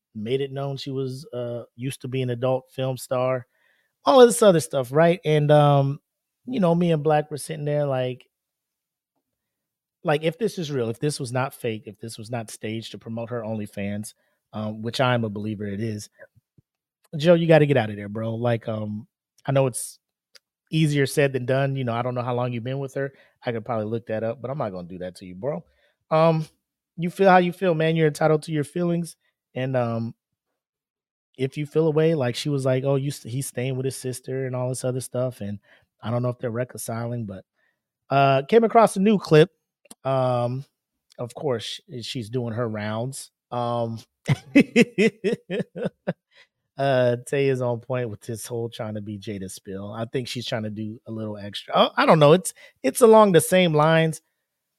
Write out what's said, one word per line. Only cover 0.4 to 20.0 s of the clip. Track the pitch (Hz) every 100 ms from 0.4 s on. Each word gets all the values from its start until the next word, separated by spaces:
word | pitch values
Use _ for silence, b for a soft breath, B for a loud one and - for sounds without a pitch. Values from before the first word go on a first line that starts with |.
it | 139
known | 135 139 139
she | 143
was, | 135 131 131 160
uh, | 123 120 120 - -
used | 131 -
to | 131
be | 131
an | 127
adult | 120 127 131 -
film | - 131 127
star. | - 127 127 127 - _ _ _ _ _
All | - 277
of | 240
this | -
other | 214 165
stuff, | - 143 123
right? | 143 170 180
And, | 151 151 147
um, | 151 147 143 139 143 _ _ _ _ -
you | 254
know, | 175
me | 170 175
and | 156
Black | 147 151 151
were | 147
sitting | - 156
there | 147 147 143
like, | 131 127 123 _ _ _ _ _ _ _ _ _ _ _ _ _ _ _ _ _ _
like, | 175 151
if | 160 160
this | 214 -
is | 147
real, | 139 113
if | 113
this | 151 -
was | 123
not | 127 139
fake, | - 120 110 107
if | 101
this | 113 117
was | 107
not | 123 110
staged | - 110 113 110
to | 104
promote | 113 113 113
her | 120
OnlyFans, | 107 110 104 - 101 104 107 - _ _ _
um, | 107 107 110
which | 117 -
I'm | 127 123
a | 110
believer | 101 107 101 104
it | 98
is, | 113 104 - _ B _ _ _ _ _ _ _ _ 151
Joe, | 160
you | 170 165
gotta | 160 147
get | 131
out | 107
of | 101
there, | 101
bro. | 107 113
Like, | 113 120 117 117
um, | 110 107 104 - _ _ _
I | -
know | 135 131
it's | - - -